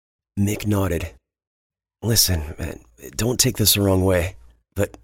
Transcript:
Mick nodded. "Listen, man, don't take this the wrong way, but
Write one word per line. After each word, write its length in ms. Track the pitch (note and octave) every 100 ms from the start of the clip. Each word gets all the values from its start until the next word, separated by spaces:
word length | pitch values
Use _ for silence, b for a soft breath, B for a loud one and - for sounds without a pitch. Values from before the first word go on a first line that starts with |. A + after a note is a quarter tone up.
| _ _ _ -
Mick 280 | G2+ G#2 G#2
nodded. 460 | G2+ F#2+ E2 E2+ - _ _ _ _ _ _ _ _
"Listen, 540 | A2 A2 - F2 D2 -
man, 240 | D#2 - - - C2 C2+
don't 240 | A2 B2
take 180 | B2+ -
this 180 | G#2 G2+
the 60 |
wrong 220 | G2+ F#2+
way, 320 | F#2+ F2+ F2 - - _ _ -
but 220 | G#2 -